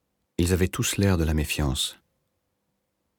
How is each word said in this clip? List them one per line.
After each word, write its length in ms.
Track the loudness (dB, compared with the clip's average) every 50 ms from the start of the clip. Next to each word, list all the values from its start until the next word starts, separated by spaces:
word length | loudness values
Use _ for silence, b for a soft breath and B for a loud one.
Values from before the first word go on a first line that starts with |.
| _ _ _ _ _ _ _ -2
ils 120 | 0 2
avaient 160 | 2 2 2
tous 300 | 0 0 -2 -4 -2 0
l'air 180 | 2 2 2 2
de 80 | 2 2
la 120 | 0 0
méfiance. 640 | -2 -2 -2 -2 -2 -2 -2 -2 -4 -4 -6 -8 -14 _ _ _ _ _ _ _ _ _ _ _ _ _ _ _ _ _ _ _ _ _ _ _